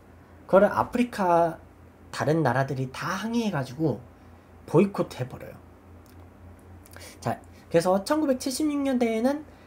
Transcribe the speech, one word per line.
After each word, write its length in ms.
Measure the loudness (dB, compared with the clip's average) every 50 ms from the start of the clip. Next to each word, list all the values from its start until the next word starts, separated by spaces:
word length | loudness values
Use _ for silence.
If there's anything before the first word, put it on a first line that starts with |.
| -20 -20 -20 -20 -20 -20 -20 -20 -4
그거를 220 | 2 4 6 6 6
아프리카 920 | 4 0 0 0 0 0 -2 -2 -2 0 2 4 4 4 4 2 0 -6 -12 -20 -20 -20 -20 -20 -20 -20 -20 -14
다른 320 | -8 -4 0 0 2 2 2
나라들이 480 | 2 2 0 0 -2 -2 -4 -6 -6
다 180 | -8 -8 -6 -6
항의해가지고 920 | -6 -4 -4 -4 -2 -2 -2 -2 -2 -2 -4 -6 -4 -2 -2 -2 -2 -4 -8 -16 -20 -20 -20 -20 -20 -20 -20 -20 -20 -20 -6
보이콧 540 | 2 4 4 4 4 2 -2 -6 -6 -6 -8
해버려요. 340 | -10 -10 -10 -12 -16 -16 -18 -18 -20 -20 -20 -20 -20 -20 -20 -20 -20 -20 -20 -20 -20 -20 -20 -20 -20 -20 -20 -20 -20 -20 -20 -20 -20 -20 -20 -20 -20 -20 -20 -8
자, 200 | -6 -6 -6 -6 -8 -16 -20 -20 -8 0
그래서 360 | 2 2 4 4 2 2 2
천구백칠십육 760 | 0 0 0 2 2 0 0 -2 -4 -4 -2 -2 -2 0 0
년 180 | 0 0 0 2
대회는 460 | 0 0 0 0 0 0 0 -2 -6 -12 -20 -20 -20